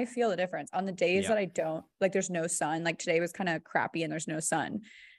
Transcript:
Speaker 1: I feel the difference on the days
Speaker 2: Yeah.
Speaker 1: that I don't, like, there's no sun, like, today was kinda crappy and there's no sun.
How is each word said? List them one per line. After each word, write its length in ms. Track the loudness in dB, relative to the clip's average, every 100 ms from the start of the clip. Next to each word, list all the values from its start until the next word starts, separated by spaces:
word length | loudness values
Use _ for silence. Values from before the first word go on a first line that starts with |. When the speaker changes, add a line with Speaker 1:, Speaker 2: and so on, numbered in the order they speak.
Speaker 1:
I 40 | 2
feel 240 | 0 0
the 60 | 2
difference 340 | -2 -4 -6
on 120 | -4 -2
the 60 |
days 340 | 2 4 4 4
Speaker 2:
Yeah. 20 |
Speaker 1:
that 100 | 2
I 80 | 0
don't, 380 | -2 -2 -4 -8 0
like, 120 | 2
there's 180 | 2 0
no 160 | -2 -2
sun, 380 | 0 0 0
like, 140 | 0 0
today 220 | 2 2
was 120 | 2
kinda 280 | 0 -2 -2
crappy 420 | 0 0 0 0
and 100 | -2
there's 160 | -4 -4
no 120 | -4
sun. 420 | 0 0 0 -4 -8 -20 -20